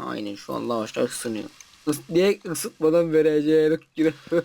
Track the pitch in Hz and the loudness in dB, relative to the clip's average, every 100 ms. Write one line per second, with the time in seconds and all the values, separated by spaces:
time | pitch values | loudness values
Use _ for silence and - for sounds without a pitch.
0 | 127 117 104 101 - 127 117 117 110 131 | -10 -8 -8 -10 -10 -8 -4 -4 -4 -4
1 | 123 - 117 107 98 - - - 151 139 | -4 -4 -8 -8 -10 -16 -20 -10 -6 -6
2 | - 170 196 196 185 156 220 - 156 170 | -2 2 2 2 -4 -8 -8 -2 2 4
3 | 170 156 156 151 147 156 156 160 _ - | 4 2 4 2 4 4 4 0 _ -2
4 | 156 - - 170 | 0 -2 -4 -2